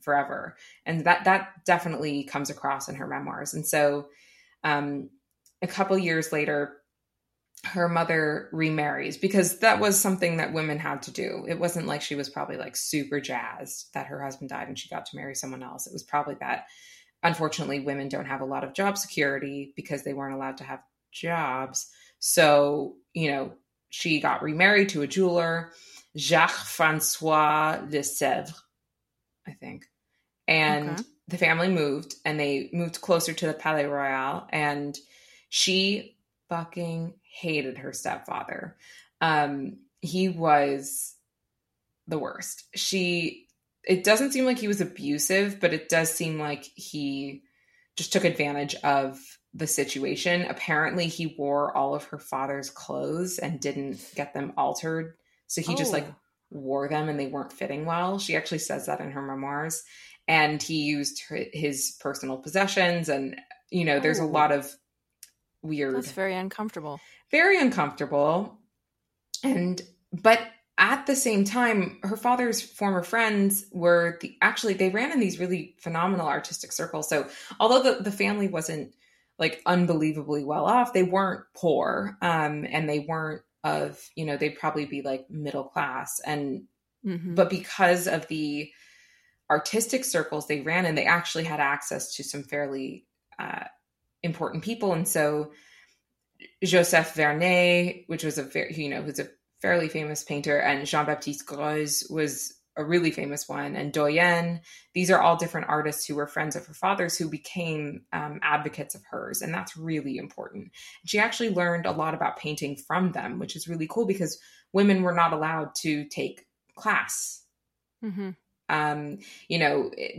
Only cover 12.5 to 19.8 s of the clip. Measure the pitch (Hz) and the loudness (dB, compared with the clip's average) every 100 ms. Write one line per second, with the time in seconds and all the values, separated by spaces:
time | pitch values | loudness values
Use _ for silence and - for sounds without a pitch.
12.5 | 147 - - - 151 139 143 135 123 117 | -6 -8 -8 -4 -4 -2 -4 -4 -6 -6
13.5 | - - - - 139 135 143 139 131 139 | -10 -12 -14 -10 -10 -8 -8 -8 -10 -10
14.5 | 143 - - - 156 - - 143 135 135 | -10 -10 -12 -10 -10 -10 -12 -10 -8 -8
15.5 | 131 127 - - 139 - 147 147 139 135 | -10 -12 -12 -10 -12 -2 -2 -2 -6 -4
16.5 | 123 - - - - _ _ 170 160 156 | -6 -6 -20 -20 -20 _ _ 0 2 -2
17.5 | - 139 139 139 139 139 139 135 135 135 | -2 -4 -4 -4 -4 -4 -6 -6 -6 -4
18.5 | 135 135 - 196 196 - - 143 139 143 | -6 -6 -2 -2 0 -6 -2 0 0 -6
19.5 | 139 139 - | -8 -10 -12